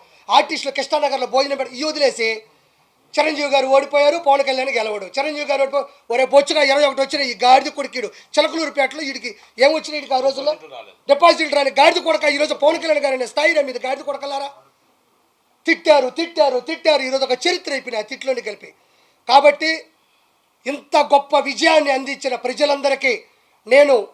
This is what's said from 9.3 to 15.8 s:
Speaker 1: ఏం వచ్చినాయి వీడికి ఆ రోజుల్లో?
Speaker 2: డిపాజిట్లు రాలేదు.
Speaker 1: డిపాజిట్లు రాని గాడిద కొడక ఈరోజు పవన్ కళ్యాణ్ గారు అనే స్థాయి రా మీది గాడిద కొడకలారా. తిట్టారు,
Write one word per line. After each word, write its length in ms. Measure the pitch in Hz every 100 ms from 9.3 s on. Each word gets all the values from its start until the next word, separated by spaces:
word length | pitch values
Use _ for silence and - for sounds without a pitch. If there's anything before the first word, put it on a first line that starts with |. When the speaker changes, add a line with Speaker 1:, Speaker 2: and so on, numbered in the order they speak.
| 202 _ 220
Speaker 1:
ఏం 100 | 277
వచ్చినాయి 240 | 311 311
వీడికి 220 | 302 269
ఆ 40 | 262
రోజుల్లో? 340 | 269 254 285
Speaker 2:
డిపాజిట్లు 240 | 302 - 240
రాలేదు. 380 | 104 _ -
Speaker 1:
డిపాజిట్లు 420 | 285 339 320 302 285
రాని 140 | 277
గాడిద 320 | 269 320 339
కొడక 220 | 320 311
ఈరోజు 300 | 302 285 302
పవన్ 240 | 285 294 330
కళ్యాణ్ 200 | 320 294
గారు 160 | 269
అనే 120 | 262 233
స్థాయి 260 | 294 320
రా 100 | 311
మీది 160 | 262 240
గాడిద 240 | 254 277
కొడకలారా. 520 | 285 269 285 277 277 - _ _ _ _ _ _ _ _ _ _ -
తిట్టారు, 440 | 330